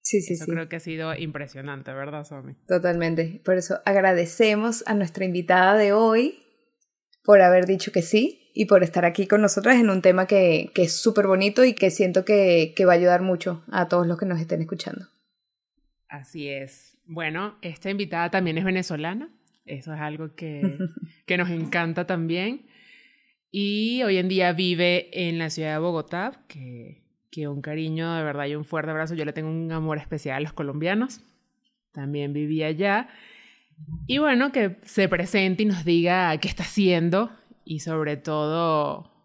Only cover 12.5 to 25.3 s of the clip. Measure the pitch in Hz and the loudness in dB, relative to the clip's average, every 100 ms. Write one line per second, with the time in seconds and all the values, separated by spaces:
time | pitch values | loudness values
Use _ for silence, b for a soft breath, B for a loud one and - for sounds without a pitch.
12.5 | 170 160 165 185 170 180 180 185 175 180 | 4 2 2 4 6 6 4 2 -2 -4
13.5 | 165 - 185 170 175 170 170 190 170 165 | -8 -6 -4 0 0 0 -2 -4 -4 -4
14.5 | 165 160 165 - - 185 _ _ _ _ | -4 -4 -8 -10 -12 -16 _ _ _ _
15.5 | _ _ _ _ _ _ 147 135 165 143 | _ _ _ _ _ _ -20 -16 -12 -10
16.5 | 139 135 - - _ 170 165 160 165 208 | -10 -12 -18 -20 _ _ -8 -6 -6 -8
17.5 | 208 175 156 196 202 180 170 175 196 175 | -10 -14 -10 -8 -6 -6 -4 -2 0 0
18.5 | 160 185 185 180 151 160 208 330 _ _ | -2 -2 -2 -4 -6 -6 -8 -12 _ _
19.5 | _ - 139 160 156 151 151 160 160 165 | _ -16 -14 -12 -10 -10 -10 -14 -12 -14
20.5 | 147 190 143 180 - - _ - 180 180 | -4 -4 -4 -8 -8 -18 _ -6 -2 -2
21.5 | 165 160 180 165 165 175 180 165 170 202 | -4 -4 -2 -2 -4 -4 -4 -2 -4 -4
22.5 | 269 _ b b b b b b b _ | -8 _ b b b b b b b _
23.5 | 202 202 208 220 254 226 190 185 190 180 | -6 -2 -2 -2 -2 0 0 0 2 0
24.5 | 175 185 170 175 175 - 175 170 | 0 -2 0 2 0 -2 -6 -4